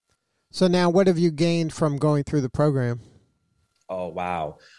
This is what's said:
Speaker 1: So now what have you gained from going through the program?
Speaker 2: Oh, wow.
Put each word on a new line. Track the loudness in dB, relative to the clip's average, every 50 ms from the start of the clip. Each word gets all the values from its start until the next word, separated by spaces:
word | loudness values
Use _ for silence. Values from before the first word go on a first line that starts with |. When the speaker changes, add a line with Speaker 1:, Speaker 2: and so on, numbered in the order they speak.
| _ _ _ _ _ _ _ _ _ _
Speaker 1:
So | _ 0 0
now | 2 2 2 2 2
what | 4 4 4
have | 4 4 2
you | 2 0
gained | 0 0 0 0 2 0 -2 -4 -2
from | -2 -2 -2 0 0
going | 0 0 2 0 -2
through | 0 -2 -2
the | -2 -2
program? | -2 0 0 2 2 0 0 -2 -4 -6 -8 -16 _ _ _ _ _ _ _ _ _ _ _ _ _ _ _ _
Speaker 2:
Oh, | -8 -8 -8 -8
wow. | -6 -6 -6 -4 -4 -4 -6 -8 -10 -14 -20 -20 -20